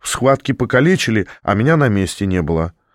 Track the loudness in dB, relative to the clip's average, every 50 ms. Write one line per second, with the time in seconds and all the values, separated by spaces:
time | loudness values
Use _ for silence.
0 | -10 -10 -6 0 2 2 0 0 0 -6 -4 -4 -2 0 2 2 2 2 2 0
1 | 0 -2 -2 -2 -2 -4 -10 -8 _ -2 0 0 2 2 2 2 2 2 2 0
2 | 0 -2 -4 -4 -4 -2 0 -2 -2 0 -2 -2 -2 -4 -6 _ _ _